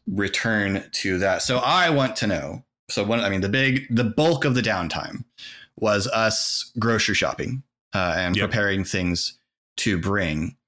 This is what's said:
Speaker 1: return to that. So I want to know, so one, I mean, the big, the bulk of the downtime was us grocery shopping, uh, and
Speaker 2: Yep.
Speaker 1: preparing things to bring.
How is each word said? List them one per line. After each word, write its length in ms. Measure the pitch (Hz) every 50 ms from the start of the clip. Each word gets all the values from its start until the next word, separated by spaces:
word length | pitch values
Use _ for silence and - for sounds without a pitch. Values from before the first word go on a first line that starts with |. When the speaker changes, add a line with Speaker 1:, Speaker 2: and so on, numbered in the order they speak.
| _ -
Speaker 1:
return 720 | 92 98 101 90 - - - 117 110 107 101 98 98 98 - - -
to 240 | - - 98 95 90
that. 240 | 98 98 92 85 -
So 160 | - 127 123
I 320 | 120 131 160 185 180 170
want 260 | 156 139 131 127 -
to 100 | - -
know, 380 | 104 92 80 69 73 - - - _ _ _ _ -
so 140 | - - 101
one, 160 | 104 113 117
I 100 | 104 101
mean, 100 | 98 95
the 80 | 95 98
big, 380 | 104 131 135 135 131 135 135 -
the 140 | 120 117 120
bulk 400 | 110 113 - 151 165 165 139 -
of 120 | 147 123
the 60 | 127 110
downtime 600 | 110 107 92 87 80 - - - - - - - - _ - - - - - - - _
was 320 | - 110 107 104 101 95 -
us 640 | - 113 113 110 104 - - - - - - - -
grocery 380 | 120 107 117 113 107 - - 101
shopping, 480 | - - 69 - - 78 - 123 135 - _ _ _ _ _ -
uh, 200 | 101 90 87 80 87
and 180 | 92 90 87
Speaker 2:
Yep. 140 | 98 98 101
Speaker 1:
preparing 320 | - 110 101 101 98 98 95
things 560 | - - 98 90 90 87 85 - - - _ _ _ _ _ _ _ _
to 200 | - - 120 101
bring. 600 | 87 78 95 101 104 92 80 76 78 80 92 - _ _